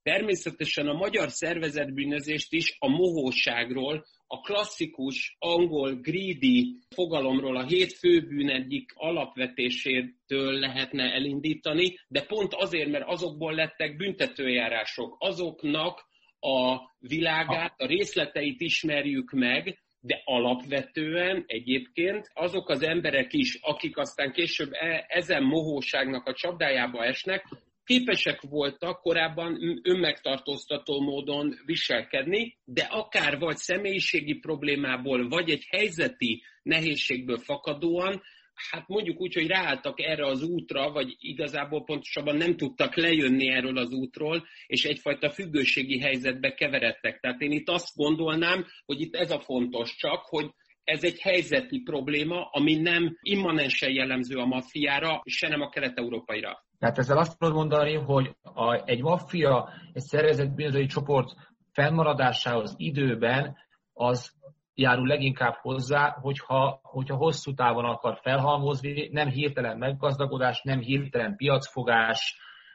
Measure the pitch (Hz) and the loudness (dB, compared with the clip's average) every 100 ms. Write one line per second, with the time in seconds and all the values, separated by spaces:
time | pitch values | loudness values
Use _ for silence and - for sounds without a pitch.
0 | 151 185 214 180 165 - 151 - 147 147 | 0 0 0 -2 -4 -6 -4 -2 -2 0
1 | 202 202 147 - 160 170 160 147 143 135 | 0 0 -2 -2 -4 -2 -2 -2 -4 -4
2 | 139 147 143 151 - 160 160 - 139 151 | -4 -4 -4 -6 -2 0 0 0 0 4
3 | 180 165 131 123 143 120 120 127 135 156 | 4 2 0 2 0 0 -2 -2 -2 -4
4 | - _ _ 131 - 202 202 - 160 - | -8 _ _ -12 -4 -2 -2 -4 -6 -4
5 | 135 131 - - 170 170 175 151 135 127 | -6 -4 -6 -4 0 4 4 2 0 -2
6 | 139 175 190 147 131 123 123 - _ - | -4 -4 -4 2 6 6 4 -4 _ -4
7 | 175 156 131 131 135 127 127 185 180 - | 0 0 2 0 0 -2 0 2 2 2
8 | 175 170 143 143 143 131 131 139 - - | 6 6 4 -2 0 0 -2 -6 -8 -8
9 | 156 170 127 127 127 - 123 123 139 127 | -4 -2 -4 -4 -6 -2 -2 -2 0 0
10 | 123 - _ 135 135 135 135 131 131 143 | -2 -12 _ -2 0 -2 -2 -4 -4 -2
11 | 127 131 143 139 156 151 160 156 185 180 | -2 0 -2 -2 -2 -2 -2 2 2 0
12 | _ 139 - 214 190 165 190 165 147 147 | _ -4 -2 -2 -2 -2 -2 0 -2 -2
13 | - 175 175 151 160 160 156 - 156 151 | -2 -4 -4 -4 -4 -2 -2 -2 -6 -4
14 | 196 185 127 - 131 123 113 113 107 - | -6 0 -2 0 0 0 2 0 -2 -6
15 | 117 - 185 170 170 - 151 151 170 - | -8 -4 -4 -2 -6 -4 -2 0 -2 -6
16 | _ _ _ _ - 135 127 127 - _ | _ _ _ _ 0 2 4 0 -6 _
17 | 123 151 165 160 160 165 170 - 131 175 | -6 0 2 2 0 -2 -4 -4 0 0
18 | 196 175 147 156 147 127 165 - 156 147 | 0 0 -2 -2 -4 -4 -2 0 2 0
19 | 143 135 123 131 123 139 175 175 _ _ | 0 -2 -2 0 2 2 -2 -12 _ _
20 | 120 - - 123 123 127 139 139 131 160 | -6 -4 0 2 2 0 0 -4 -2 -4
21 | 156 170 180 190 - 113 123 131 127 - | -2 0 0 -2 -4 -8 -2 -2 -2 -2
22 | 175 208 202 - 175 185 - 135 147 170 | -2 -2 -8 -4 -2 -2 -2 0 2 0
23 | 156 139 127 147 127 - 156 147 156 - | 2 0 2 2 0 0 -4 -2 -4 -4
24 | 135 - 139 175 165 - 143 - 165 160 | -4 -2 -2 0 -2 -2 -4 -4 -2 -4
25 | - 175 175 156 135 160 156 143 127 143 | -2 -2 0 2 4 4 0 -4 -2 0
26 | 135 131 135 127 175 175 151 131 123 123 | 0 -2 -6 -4 -6 -2 0 2 0 0
27 | 120 135 185 190 - - _ _ - 254 | -2 -2 -4 -4 -6 -20 _ _ 2 2
28 | 247 180 160 143 139 147 139 139 170 180 | 4 2 0 -2 -4 -2 -2 -2 -6 -2
29 | 175 165 160 160 170 165 170 165 180 185 | 2 2 2 -2 -4 -2 -2 0 2 4
30 | 160 147 139 135 - 139 - 147 - 139 | 2 0 -2 -4 -4 -8 -6 -6 -2 -2
31 | 143 139 147 143 147 123 - 165 - 120 | 0 -2 -4 -2 -2 -4 -4 -4 0 -2
32 | - 139 139 202 233 _ - 127 151 165 | 0 -2 0 -2 -2 _ -6 -4 -2 -4
33 | 165 202 147 143 165 151 - 185 202 196 | -2 0 0 0 -2 -4 -2 -2 -2 -2
34 | - 170 147 147 151 151 147 143 135 127 | 0 0 -2 -6 -4 -4 0 0 0 -2
35 | 135 127 120 165 165 147 - 185 214 160 | 0 0 2 0 0 -2 0 0 0 0
36 | 131 - 120 113 - _ 139 160 160 143 | -2 0 -2 -2 -8 _ 0 0 0 -2
37 | - 127 127 120 - 143 160 147 170 175 | -2 -2 -2 -4 -4 -6 -4 -2 0 0
38 | 185 196 - - _ - - 165 - 202 | -2 -4 -12 -20 _ -16 -10 -10 -4 -4
39 | 180 160 185 175 156 190 165 131 147 127 | -2 -4 -2 0 2 2 2 -2 -4 -4
40 | 147 151 139 135 160 175 - 139 143 147 | -2 0 0 0 -2 -4 -2 -2 0 -2
41 | 131 - 135 151 147 143 143 151 123 147 | -4 -6 -12 -6 -4 -4 -4 -6 -4 -8
42 | - 151 143 147 170 170 135 - 135 - | -6 -4 0 2 2 2 -2 0 0 2
43 | 165 160 135 131 131 131 127 131 120 131 | 4 4 4 4 4 2 0 -2 -2 -4
44 | 127 - 151 170 - - - 139 151 135 | -6 -4 -4 -4 -6 -20 -2 0 0 -2
45 | 151 143 147 - 185 147 127 147 131 127 | -2 0 -2 -2 -2 2 4 2 0 0
46 | 143 131 131 127 135 135 147 135 117 - | 0 0 -2 0 -4 0 0 2 0 0
47 | 117 - 127 123 147 151 175 175 - - | -4 -2 -6 -2 -2 0 0 -2 -2 0
48 | 147 156 160 160 170 185 180 - - 139 | 2 2 2 2 2 2 -2 -14 -8 -6
49 | 165 170 170 156 - 127 123 123 117 - | -4 -2 -2 -2 -2 -2 0 -2 -6 -4
50 | 151 170 - 151 - _ _ _ - 156 | -2 -4 -4 -4 -4 _ _ _ -4 0
51 | 175 165 196 180 151 143 127 131 123 147 | 0 0 2 2 4 0 0 -6 -4 -4
52 | 131 147 151 175 - 143 151 156 170 170 | 0 0 0 -4 -2 2 4 4 4 4
53 | 170 165 202 196 180 160 135 - 135 131 | 2 -2 -2 0 2 2 2 0 2 0
54 | 131 131 123 131 123 131 - 156 143 139 | 0 0 -2 -2 0 -2 -4 -2 0 2
55 | 160 156 127 - 160 151 143 151 131 127 | 0 -2 -2 -2 0 0 -2 -2 -4 -2
56 | 120 147 - 107 104 - _ _ 117 123 | -4 -4 -4 -6 -6 -10 _ _ 0 0
57 | 123 143 165 - 165 156 151 151 151 151 | 4 4 4 0 0 2 2 4 4 0
58 | 135 139 127 - - - 117 120 - 120 | 2 2 2 -6 -14 -2 0 2 0 0
59 | 151 175 - 175 143 123 - - - 131 | 2 0 0 2 4 4 2 -14 -12 -12
60 | - 147 151 139 139 139 151 135 135 151 | -2 4 4 4 0 0 0 0 0 -2
61 | 139 139 123 - - _ _ - 147 160 | 2 2 0 -8 -20 _ _ 2 2 4
62 | 156 139 127 117 127 117 104 - 160 143 | 2 4 2 2 0 0 -2 -4 -4 0
63 | 135 110 117 131 - - _ _ _ - | 0 2 2 2 0 -8 _ _ _ 0
64 | 123 123 - _ - _ _ - 131 123 | 0 0 -4 _ -20 _ _ 2 4 4
65 | 127 143 135 127 120 120 127 131 127 143 | 4 2 2 2 0 0 -4 -4 2 2
66 | 143 - 135 139 - 131 131 - - 135 | 2 0 -6 -6 0 2 2 0 -10 -8
67 | 135 135 160 151 - 139 123 117 120 110 | -4 2 2 2 -6 2 2 4 0 0
68 | 120 110 127 135 139 147 139 120 139 143 | -2 -2 0 2 4 2 2 -2 -4 -6
69 | 151 147 147 127 147 139 120 113 127 135 | -4 -2 0 0 -2 0 -4 -2 -4 0
70 | 143 135 135 131 127 120 139 131 117 139 | -2 0 -2 2 0 0 -2 -2 0 -2
71 | 139 120 110 101 139 135 - 135 117 117 | 0 -2 -2 -2 2 2 0 -4 2 4
72 | 113 113 - - - - - | 4 0 -4 -8 -20 -20 -20